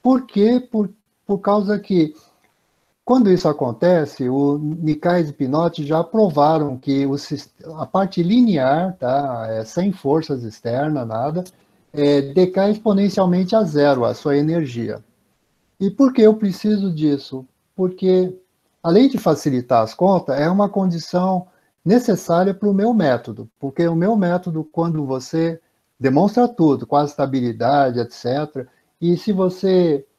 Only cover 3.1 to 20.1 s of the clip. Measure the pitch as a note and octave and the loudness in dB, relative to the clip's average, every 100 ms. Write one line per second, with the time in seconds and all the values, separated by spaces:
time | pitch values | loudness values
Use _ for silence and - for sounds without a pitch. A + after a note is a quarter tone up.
3.1 | B3+ G3+ F3+ D#3+ D3 C3 A2 F3 F3 C#3+ | 2 4 4 2 -2 -4 0 2 2 0
4.1 | - B2 C3+ C#3+ D3 D3 E3 D#3 D3 F3 | -4 -2 0 0 0 -4 -4 -4 -2 0
5.1 | F3+ D3+ - C3 D3 E3+ E3 C#3+ D#3 E3+ | 0 -2 -4 -2 0 -2 -4 -4 -2 -2
6.1 | A3 G#3 D3 D3 D#3+ C#3+ B2+ C#3 C#3 C#3 | 0 0 2 2 2 -2 -6 -2 -2 -2
7.1 | C#3 - C#3+ - _ - D#3 - F#3+ F#3+ | -4 -8 -12 -12 _ -18 -14 -4 -2 -2
8.1 | F#3 E3+ A#3 A#3+ E3 C3 D3+ F#3 F#3 B2 | -2 0 2 4 2 2 0 -2 -4 -2
9.1 | C3+ C#3+ A#2+ A2 A2 A2 - G3 F3+ C#3 | -2 -2 -6 -6 -6 -6 -4 -2 -2 0
10.1 | D#3+ D#3 C3 A#2 - A#2 B2 D3+ D3+ A2+ | 0 0 -6 -8 -10 -6 -4 -2 -4 -4
11.1 | A2 C#3 E3 F3+ _ _ _ _ C#3+ C#3+ | -4 -4 -6 -8 _ _ _ _ 0 2
12.1 | C#3+ C#3 F#3 F#3 F#3+ G3+ G#3+ A3 G3 G3+ | 2 2 2 2 2 0 0 0 2 0
13.1 | G3 F#3 F3 F#3 A3 F#3+ D3 C#3+ C3 A#2 | 0 0 2 2 0 0 2 2 2 0
14.1 | A#2+ D3+ C#3+ D3+ E3+ C#3+ A#2+ A2 A2 _ | -2 -2 0 0 -2 -4 -6 -8 -10 _
15.1 | _ _ _ _ _ _ _ G3 G#3 C4+ | _ _ _ _ _ _ _ -6 2 2
16.1 | B3+ G#3+ A3 G3+ F3 G#3+ G#3 G3 D#3 D3+ | 6 6 6 -2 -2 -2 0 -2 0 0
17.1 | C#3+ - C3 C3 _ _ - F#3 F#3 F#3 | 0 -6 -16 -16 _ _ -4 -4 -2 2
18.1 | F#3 F#3 - _ _ _ _ E3+ F#3+ C4 | 2 0 -6 _ _ _ _ 2 4 4
19.1 | - - D3 D3+ B2+ B2 A#2+ A2 - F3+ | 2 0 0 0 -2 2 2 2 0 2